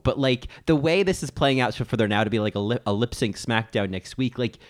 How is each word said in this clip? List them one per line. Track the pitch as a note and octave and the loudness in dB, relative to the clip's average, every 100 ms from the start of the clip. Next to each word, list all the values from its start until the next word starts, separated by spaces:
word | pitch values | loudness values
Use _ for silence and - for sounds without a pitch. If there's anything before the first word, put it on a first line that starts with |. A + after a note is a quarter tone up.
| - | -2
but, | B2+ | 0
like, | C3+ B2+ - - - | 0 0 -4 -6 0
the | D#3 | 2
way | D#3 F3+ | 4 2
this | F#3+ F#3 | 2 0
is | C#3 | -4
playing | - C#3+ C3 | 0 2 4
out | B2 - | 2 -2
for, | |
for | A#2+ A#2 | -2 0
there | G#2+ | 2
now | G#2 | 2
to | G#2+ | 2
be, | A2 | 0
like, | G#2+ G2+ | 0 0
a | |
lip, | G2+ B2 - | -2 -2 0
a | |
lip | G2+ A#2+ | 0 -2
sync | - A2+ G2 | -2 -4 -2
SmackDown | - A2+ A2+ A2+ G2 | -2 -2 0 -2 -2
next | F#2 - - | -4 -8 -4
week, | C3 - | -4 -2
like, | A#2+ - | -4 -4